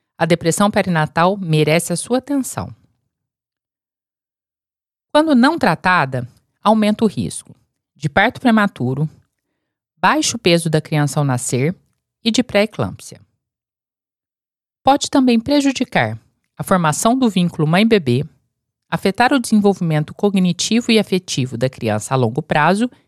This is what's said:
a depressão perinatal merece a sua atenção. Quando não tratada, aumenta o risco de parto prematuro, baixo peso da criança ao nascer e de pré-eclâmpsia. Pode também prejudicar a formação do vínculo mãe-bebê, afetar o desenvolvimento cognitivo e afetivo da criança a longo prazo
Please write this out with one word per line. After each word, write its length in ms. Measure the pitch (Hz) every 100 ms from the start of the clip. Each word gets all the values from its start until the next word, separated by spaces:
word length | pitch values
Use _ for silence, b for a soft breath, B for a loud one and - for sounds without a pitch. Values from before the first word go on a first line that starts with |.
| _ -
a 80 |
depressão 460 | 165 170 170 160 208
perinatal 640 | 208 190 165 151 - 175 202
merece 560 | 175 156 151 165 -
a 40 | 170
sua 220 | - 254
atenção. 560 | 254 285 254 - 90 - _ _ _ _ _ _ _ _ _ _ _ _ _ _ _ _ _ _ _ _ _ _ _
Quando 220 | 294 320
não 240 | 262 262 233
tratada, 680 | 220 160 185 180 139 131 120 _ _ _
aumenta 420 | 202 220 208 214
o 40 | 220
risco 460 | - 92 - - - _ _ _
de 140 | _ 151
parto 320 | - 214 -
prematuro, 680 | 254 220 202 - 123 131 151 - _ _ _ _ _ _ _ _
baixo 400 | 185 277 302 233
peso 320 | 180 170 165
da 120 | 156
criança 380 | - 156 143 -
ao 60 |
nascer 500 | 143 127 - 123 143 - _ _ _ _
e 80 | 226
de 120 | 220
pré-eclâmpsia. 800 | 240 202 220 - 101 104 - - _ _ _ _ _ _ _ _ _ _ _ _ _ _ _ _
Pode 260 | - 285 -
também 320 | 285 254 233
prejudicar 800 | 226 285 277 254 240 175 113 113 - _ _ -
a 60 |
formação 540 | - 190 160 147 226 262
do 120 | 240
vínculo 360 | 190 175 - 151
mãe-bebê, 580 | 175 226 214 139 120 151 _ _ _ _ _ _
afetar 440 | 170 196 - 247
o 80 | 277
desenvolvimento 720 | 233 214 202 190 170 151 151
cognitivo 800 | - 208 190 180 170 - 226 233
e 60 | 220
afetivo 580 | 196 185 - - 127 113
da 140 | 131
criança 420 | - 117 107 -
a 40 | 135
longo 260 | 117 -
prazo 480 | - 151 151 196 247 b